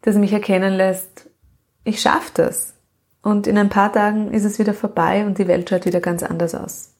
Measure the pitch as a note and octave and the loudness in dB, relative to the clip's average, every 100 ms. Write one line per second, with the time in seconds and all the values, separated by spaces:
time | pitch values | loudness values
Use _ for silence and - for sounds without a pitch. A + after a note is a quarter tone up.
0 | - G#3+ G3+ G#3 G#3 F#3 F#3+ F#3+ F#3+ F#3 | 2 2 2 0 0 0 2 2 0 0
1 | - - - _ _ _ _ _ - G#3+ | -8 -18 -20 _ _ _ _ _ -6 0
2 | - E4 - - E3 - - _ _ _ | 2 2 -2 -2 0 -2 -10 _ _ _
3 | _ _ G#3 G#3 G3+ G#3 G3+ G#3 G3+ G#3+ | _ _ -2 0 2 2 2 2 2 2
4 | G#3 G#3+ G#3+ A3 G#3 G#3 G#3+ G#3 G#3 - | 0 0 -2 0 -2 0 -2 0 -4 0
5 | E3 F#3+ G#3 F#3+ F#3 F3 F3 F3+ F3+ F3 | 0 2 0 -2 2 0 2 -2 0 -2
6 | F3 F3 - E3+ E3+ - - - - | -2 -4 -4 -4 -4 -4 -10 -14 -20